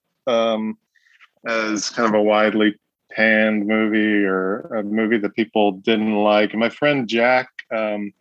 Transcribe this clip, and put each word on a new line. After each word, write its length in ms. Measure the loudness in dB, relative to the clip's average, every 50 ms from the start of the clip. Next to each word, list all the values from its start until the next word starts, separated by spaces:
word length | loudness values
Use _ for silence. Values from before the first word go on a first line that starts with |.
| _ _ _ _ _
um, 500 | -2 -2 0 0 0 -2 -2 -4 -8 -10 -12 _ _ _ _ _ _ _ _ -20 _ _ _ -8
as 420 | -4 -4 -4 -2 -2 -4 -4 -6 -6
kind 200 | -4 -2 0 0
of 100 | 2 2
a 40 | 2
widely 520 | 2 2 2 2 2 2 2 0 0 0 -2 _ _ _ _ _ _
panned 540 | -2 0 2 2 4 2 2 2 0 -2 -2
movie 580 | 0 0 0 0 0 0 0 0 2 0 0 0
or 340 | 0 0 -2 -2 -2 -4 -6 -8 -8 -8
a 80 | -6 -6
movie 340 | -4 -2 -2 0 0 0
that 180 | 0 -2 -4 -4
people 380 | -4 -4 -2 0 0 2 2 0
didn't 420 | -2 -2 0 0 0 0 0 0
like. 380 | 2 2 4 4 4 2 2 0
My 160 | -2 -2 -2
friend 380 | -2 0 0 0 0 0 -2
Jack, 400 | -2 0 0 2 4 2 2 0 -4 _ -20 -10 _ -6
um, 400 | -4 -2 -4 -4 -6 -8 -10 -12 _